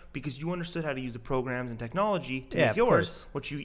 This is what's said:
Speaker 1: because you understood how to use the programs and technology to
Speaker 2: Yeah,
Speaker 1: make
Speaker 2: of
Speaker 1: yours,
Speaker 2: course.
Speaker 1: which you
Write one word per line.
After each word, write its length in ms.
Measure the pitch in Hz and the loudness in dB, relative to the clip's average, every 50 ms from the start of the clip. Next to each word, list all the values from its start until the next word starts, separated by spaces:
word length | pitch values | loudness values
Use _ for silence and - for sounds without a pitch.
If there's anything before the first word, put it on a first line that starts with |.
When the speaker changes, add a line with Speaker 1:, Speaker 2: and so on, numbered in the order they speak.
| - - - | -14 -10 -10
Speaker 1:
because 260 | 143 123 147 127 131 | -8 -6 -6 -6 -4
you 120 | 156 170 180 | -4 -4 -4
understood 320 | 180 170 170 - 170 160 | -4 -4 -4 -4 -2 -2
how 60 | 156 139 | -2 -2
to 60 | 131 | -2
use 120 | 131 127 117 | -4 -4 -6
the 60 | 123 | -6
programs 500 | 117 - 139 131 120 131 123 123 127 123 | -4 0 0 2 2 0 0 -2 -2 -4
and 80 | 117 113 | -6 -6
technology 600 | 120 113 117 180 202 214 202 175 131 127 131 131 123 - | -6 -4 0 0 2 2 2 0 0 -2 -4 -4 -4 -2
to 80 | - | 2
Speaker 2:
Yeah, 60 | 175 156 | 4 4
Speaker 1:
make 60 | 117 104 | 4 6
Speaker 2:
of 40 | 196 | 6
Speaker 1:
yours, 100 | 233 247 185 - - - | 6 6 6 6 4 2
Speaker 2:
course. 180 | - - - - - | -4 -8 -12 -8 -8
Speaker 1:
which 180 | 143 - - | -6 -6 -6
you 120 | 147 147 | -6 -8